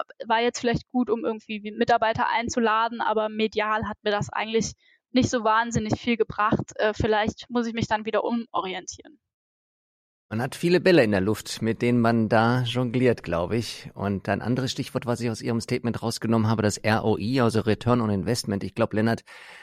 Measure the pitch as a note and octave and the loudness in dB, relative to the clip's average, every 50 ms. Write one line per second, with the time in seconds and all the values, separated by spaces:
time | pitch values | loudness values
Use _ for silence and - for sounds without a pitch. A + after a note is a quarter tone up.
0 | - - - _ - A3 A3+ A3+ A#3 A#3+ A#3 - - A#3 A#3 - - _ - B3 | -10 -10 -12 _ -4 -2 0 2 2 0 -2 -2 -2 -2 -2 -2 -4 _ -2 -2
1 | B3 - G#3+ A#3 A3 A#3+ A3 G#3+ - - A3 G#3 G3+ G#3+ G#3 A3+ A#3 - A#3+ A3+ | 0 0 0 -2 -2 -4 -4 -6 -8 -10 -10 -10 -10 -10 -4 -2 2 2 2 2
2 | A3+ A3 A3+ A#3+ A#3+ - - A3 A#3 A#3 - B3+ A3+ A3 G#3+ A3 A3+ A#3 A#3 A#3 | 2 0 0 0 -2 0 0 -2 -2 -2 -2 0 2 2 2 2 0 -2 -2 -4
3 | - - G#3+ G#3+ G#3+ A3 G#3+ G#3+ A3 A3 - G#3 G#3 G#3+ G#3+ G#3+ G#3+ G3+ G#3+ - | -4 -2 0 0 -2 -2 -2 -2 -2 -2 0 -2 -2 0 -2 -2 -2 -4 -8 -6
4 | _ G#3+ G#3 G#3 G#3 - - - G#3 A3 A3 A3+ G#3 - - - _ _ _ _ | _ -2 0 0 -2 -4 -4 -6 -6 0 0 0 0 -2 -6 -14 _ _ _ _
5 | _ _ - B3+ B3+ - - B3+ G#3 A3 G#3+ A3 A#3 A#3+ A3+ A#3 G#3+ G#3+ - - | _ _ 0 2 2 2 0 0 2 2 2 2 2 2 -2 -2 -2 -2 -4 -2
6 | - B3 A#3+ A3 A3 - - - G#3 A3 A3+ - - - - - G#3 G#3+ G#3+ - | 0 0 0 0 -2 -8 -4 -2 0 0 0 0 -2 -6 -4 -2 -2 -2 0 0
7 | - A3 G#3+ G#3+ G#3 A3 - - - - A#3+ A#3+ A#3 A3+ A3 A#3 G#3+ - A3+ G#3+ | 0 2 2 2 0 -2 -4 -6 -12 -4 -2 -2 -2 -2 -2 -4 -2 -2 -2 -2
8 | G#3+ A3 G#3+ G#3 - - A#3+ A#3+ A3+ - - - F#3+ F#3 F#3 F#3 - - - - | -2 -2 -2 0 0 0 -2 -2 -4 -4 -6 -6 -4 -4 -8 -8 -10 -12 -16 -16
9 | - - D4+ _ _ _ _ _ _ _ _ _ _ _ _ _ _ _ _ _ | -20 -20 -20 _ _ _ _ _ _ _ _ _ _ _ _ _ _ _ _ _
10 | _ _ _ _ _ _ G#2+ A2 B2 C3+ - - - E3+ F3+ F3 - F#3 F#3 D#3+ | _ _ _ _ _ _ -4 -4 -4 -4 -6 -2 0 2 2 4 6 6 6 8
11 | A#2+ G#2+ G#2 F#2+ F#2 F#2 F2+ - - - - - A#2 A2 A2+ - A#2+ A#2+ B2 B2 | 6 6 4 2 2 2 0 -2 -4 -10 -8 -4 -2 -2 0 0 2 2 4 4
12 | A2+ A#2 A#2 A#2 A2+ G#2 A#2+ A2 A2+ A#2 B2 B2+ B2+ A#2 A#2+ B2 B2+ A#2+ A2+ B2+ | 4 4 4 2 2 4 4 4 4 4 4 2 0 -2 -2 -2 -2 0 0 2
13 | B2+ B2 A2+ - - - E2+ E2 F2 F2 G#2 A#2+ A2 - - - - - - - | 4 4 2 2 -2 -4 -2 -2 0 0 -2 -2 -2 -4 -8 -12 -14 -16 -10 -6
14 | G2 G2+ G2+ F#2+ - - G2+ F#2+ C#2+ G#2 B2+ C#3 B2+ C3 - - C3+ - - B2+ | -4 -2 -2 -2 -2 -2 -2 -2 0 -2 -2 -2 -2 -4 -4 -6 -8 -6 -6 -6
15 | - A#2+ A#2+ A2+ A#2 A#2+ A2 - - B2 A#2 A#2 A2 - B2 B2 - A#2+ A2 - | -4 -2 -4 -2 -2 -4 -4 -4 -4 -4 -4 -4 -2 -2 -4 -2 -2 -2 -4 -2
16 | - A2+ A2+ - - A2 A2+ A2+ A2 A2 A2+ G#2+ G#2 G#2 - - - G#2+ A2 A2 | -4 -4 -6 -4 -2 0 2 2 4 2 2 2 2 0 0 0 0 0 0 2
17 | - A2 G#2+ - F#2+ A2 C3 C3+ A#2+ A2+ G#2+ A2 - G#2+ G#2 - - A#2+ A#2+ B2 | 2 0 0 0 0 -2 0 2 2 2 2 2 2 2 0 0 2 2 2 2
18 | A2+ G#2+ G#2 G2 F2 G#2 A#2+ - - - G2+ G2+ G2+ F#2+ - - A2+ - - G#2+ | 2 0 0 0 0 0 -2 -2 -2 -4 -4 -4 -4 -6 -2 -2 -2 0 0 0
19 | G#2+ A#2 A2+ G#2+ - - - - - - - - | 0 2 0 -2 -4 -14 -20 -20 -20 -20 -20 -20